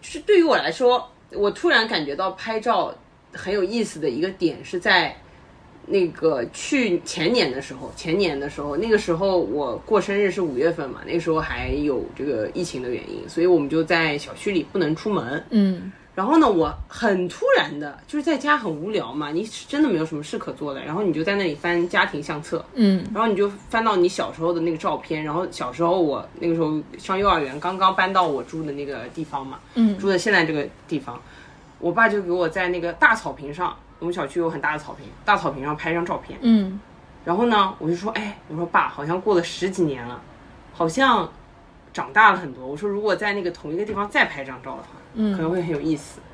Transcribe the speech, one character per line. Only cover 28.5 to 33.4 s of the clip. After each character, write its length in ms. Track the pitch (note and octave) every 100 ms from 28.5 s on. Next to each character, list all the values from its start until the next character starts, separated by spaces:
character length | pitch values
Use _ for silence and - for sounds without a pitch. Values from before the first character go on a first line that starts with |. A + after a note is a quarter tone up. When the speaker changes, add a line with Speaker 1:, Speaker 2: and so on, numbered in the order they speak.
| E3
Speaker 1:
的 80 | D3+
那 120 | C#3+ C#3+
个 200 | C3 B2
地 160 | E3
方 240 | D#3 C#3+ C3+
嘛， 100 | - -
Speaker 2:
嗯。 240 | - A3+ G3
Speaker 1:
住 100 | G3
的 120 | F#3
现 120 | G#3+
在 140 | G3 D#3+
这 80 |
个 140 | D#3 - - -
地 120 | D3+
方， 200 | B2+ A#2+ - - - - - -
我 120 | E3+
爸 160 | E3 -
就 140 | G#3
给 80 | F3+
我 180 | F3 E3
在 200 | F3 F3+
那 120 | F3+
个 140 | E3+
大 220 | E3 - -
草 160 | D#3
坪 200 | C3+